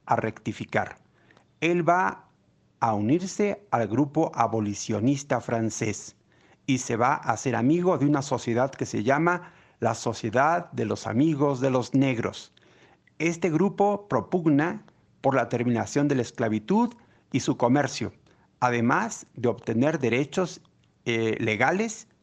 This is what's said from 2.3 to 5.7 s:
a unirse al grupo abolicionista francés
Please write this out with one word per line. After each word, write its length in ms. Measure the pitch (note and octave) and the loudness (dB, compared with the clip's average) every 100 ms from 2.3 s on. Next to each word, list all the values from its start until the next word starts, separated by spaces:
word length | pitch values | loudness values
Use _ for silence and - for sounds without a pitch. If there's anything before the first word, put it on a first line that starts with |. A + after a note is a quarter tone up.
| _ _ _ _ - | _ _ _ _ -4
a 140 | A#2 | 0
unirse 720 | G#2 G#2+ E3+ F#3 - G#3 G3 - | 0 2 0 -2 -2 -2 -4 -2
al 160 | A#2+ G#2+ | -2 0
grupo 440 | A#2 D3 D#3 D#3+ - | 0 0 0 -2 0
abolicionista 1040 | A2+ A2+ G#2 G2+ - G#2 A#2+ C#3 - B2 | 0 0 -2 -4 -4 0 0 0 -2 -4
francés 760 | - A#2 A2+ | -2 -2 -2